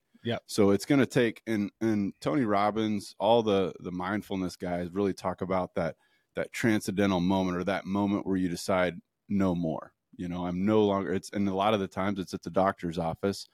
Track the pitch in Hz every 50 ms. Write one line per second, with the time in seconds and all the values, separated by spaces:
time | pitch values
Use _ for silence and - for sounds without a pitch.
0 | _ _ _ _ - 117 117 - - - - 113 101 98 101 98 - - 147 139
1 | 120 - - 135 120 110 - - - 113 113 104 101 - - - 113 113 107 104
2 | 101 92 - _ - 143 151 147 123 107 101 98 104 107 101 110 110 110 104 101
3 | - - - - 95 107 117 120 110 110 98 98 92 80 - - 95 90 87 90
4 | 90 92 107 104 - - 101 95 92 87 - - 95 90 90 87 90 85 87 98
5 | 101 95 90 - - 92 90 - 95 90 95 92 90 - - 95 85 78 - _
6 | _ _ _ _ _ _ - 92 - - - - - 113 107 107 - - 95 95
7 | 101 101 95 87 87 92 98 95 92 92 90 90 90 98 95 87 - 92 98 101
8 | 101 101 101 98 - 90 95 92 92 85 85 - - - 98 92 90 87 85 90
9 | - _ _ _ _ - 101 98 98 92 87 87 87 80 71 - - - _ _
10 | _ _ - - 90 87 87 90 90 90 87 90 95 107 110 110 107 101 98 98
11 | 95 73 90 95 - - - 104 101 101 95 95 98 107 110 101 95 90 - 98
12 | 92 101 98 98 87 - - - - 90 85 98 92 98 - - - 85 80 90
13 | 82 82 82 - - 101 98 - - -